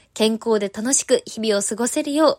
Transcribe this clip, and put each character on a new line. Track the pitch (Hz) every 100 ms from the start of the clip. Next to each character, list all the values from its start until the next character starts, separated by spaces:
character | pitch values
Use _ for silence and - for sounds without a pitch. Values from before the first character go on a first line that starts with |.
| _
健 | - 220 220
康 | 233 214
で | 196
楽 | 208 226
し | 277
く | - 254
日 | - -
々 | 220 202
を |
過 | 202 208
ご | 247
せ | 311
る | 294
よ | 285 311